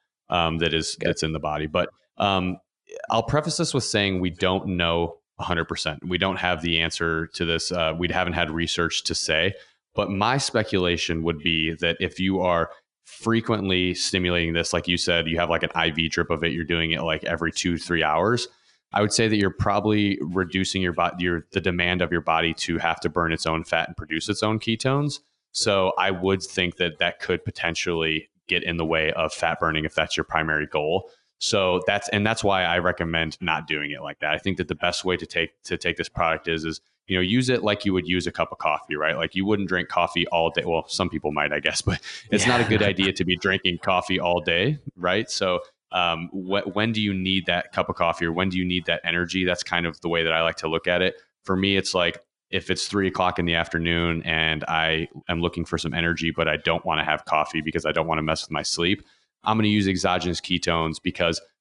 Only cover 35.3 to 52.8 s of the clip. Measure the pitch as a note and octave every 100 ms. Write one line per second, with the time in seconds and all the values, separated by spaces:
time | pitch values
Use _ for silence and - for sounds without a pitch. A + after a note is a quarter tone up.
35.3 | E2+ E2 - - F2+ F2 E2 E2 - E2
36.3 | D#2 E2+ D#2+ D#2+ D#2 - _ - F#2 F#2
37.3 | A#2+ B2+ A#2+ G#2+ G2+ G2+ F#2 E2 F2+ E2
38.3 | - E2 - D#2+ D2 - D2+ D#2 E2 E2
39.3 | F#2 G2 G#2 F#2 F2+ D#2+ F2 E2+ F2 E2+
40.3 | E2+ E2 E2+ F2 E2 - - F2+ D#2 D#2
41.3 | D2+ D2 D2 D2+ - - F#2 - - -
42.3 | G#2 B2 A#2+ G#2+ G#2+ G2+ F#2 F#2+ F2+ F2+
43.3 | F2+ G2 F#2+ F#2 E2+ G2+ F2+ - F#2 F2
44.3 | F2 E2+ E2+ A#2+ D3 - F2+ F2+ G2+ A#2
45.3 | - F#2+ F2 - _ _ F#2 F2 E2 E2+
46.3 | F#2+ F#2 G2 G2 G2 A2+ A2 G#2 F#2+ F#2
47.3 | F#2+ F2 F2 - F#2+ - - E2 - E2+
48.3 | E2+ F#2+ F#2 F2+ F2+ E2+ E2+ E2+ F2 F2
49.3 | F#2 F2+ F2 - F2 E2+ - E2+ E2+ E2
50.3 | D#2+ E2 - D#2+ E2 F2+ F2 F#2 - _
51.3 | _ - F#2 G2 G2 - F#2 E2+ - -
52.3 | _ _ F#2 F2 F2+